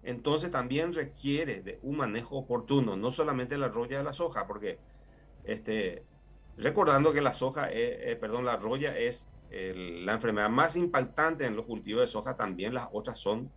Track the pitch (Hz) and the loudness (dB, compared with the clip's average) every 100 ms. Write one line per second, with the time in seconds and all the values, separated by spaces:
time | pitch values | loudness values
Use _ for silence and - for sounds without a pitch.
0 | - 123 147 156 175 151 123 135 170 160 | -6 -4 0 0 2 -2 0 0 0 -2
1 | 147 - 139 143 160 98 95 - 131 143 | -6 -6 -2 0 0 -4 -8 -10 -6 -2
2 | 127 107 117 139 131 120 113 139 120 95 | -2 -2 -4 -8 -2 -2 4 4 4 0
3 | 113 127 151 131 123 143 131 110 120 139 | -2 0 0 0 -2 -2 -2 -2 -4 -2
4 | 147 139 170 110 95 104 104 - - - | -4 -2 -2 -2 -4 -4 -6 -6 -12 -20
5 | - - - - - 107 - 110 95 87 | -20 -20 -20 -16 -8 -6 -2 -2 -2 -4
6 | - - - - - - 123 156 170 139 | -14 -20 -20 -20 -20 -2 0 4 6 8
7 | 151 147 139 - 131 143 139 107 120 120 | 8 6 2 2 -2 0 -2 0 0 0
8 | - 117 110 117 123 113 104 131 147 131 | -4 -4 -2 0 0 0 0 0 0 0
9 | 120 120 - - - 95 95 92 90 85 | 0 -2 -10 -20 -14 -8 -6 -6 -8 -4
10 | 90 110 113 107 107 120 165 170 175 147 | 0 0 2 2 4 6 4 4 2 2
11 | 127 - 160 160 131 107 113 110 - 110 | 0 2 2 2 -2 -2 -6 -8 -2 2
12 | 123 107 117 127 104 90 104 123 - 104 | 2 2 -4 -2 -2 -2 -4 -4 -4 -6
13 | 110 113 - 110 135 | -6 -4 0 0 -2